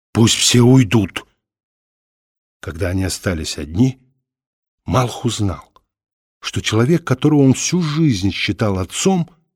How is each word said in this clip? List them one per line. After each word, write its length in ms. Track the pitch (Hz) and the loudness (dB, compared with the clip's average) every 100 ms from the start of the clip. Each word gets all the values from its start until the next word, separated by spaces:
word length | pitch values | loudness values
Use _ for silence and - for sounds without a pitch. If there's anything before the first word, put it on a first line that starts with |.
| _ | _
Пусть 220 | 107 117 - | 2 2 2
все 260 | - 123 | 2 4
уйдут». 640 | 120 131 104 117 95 - - _ _ _ _ _ _ _ _ _ _ _ _ _ | 6 6 4 0 -2 -6 -18 _ _ _ _ _ _ _ _ _ _ _ _ _
Когда 280 | - 80 92 | -14 -8 -4
они 140 | 95 | -4
остались 540 | 92 - 104 82 78 - | -4 -4 -6 -6 -6 -10
одни, 420 | 73 87 131 131 _ _ _ _ _ _ _ _ - | -6 0 0 0 _ _ _ _ _ _ _ _ -4
Малх 400 | 131 123 - 123 | -2 -2 -4 -6
узнал, 460 | - 101 78 - _ _ _ _ _ _ _ | -4 -4 -6 -14 _ _ _ _ _ _ _
что 220 | - - | -10 -8
человек, 420 | - 107 123 165 | -2 0 2 0
которого 380 | - 127 151 147 | -2 -2 2 4
он 120 | 135 | 4
всю 280 | 123 - 180 | 2 0 -2
жизнь 500 | 156 151 160 98 95 | -2 0 0 0 -2
считал 460 | - - 98 107 92 | -4 -6 -2 -2 -2
отцом, 520 | 92 - 190 190 160 _ _ | -6 -4 0 0 -2 _ _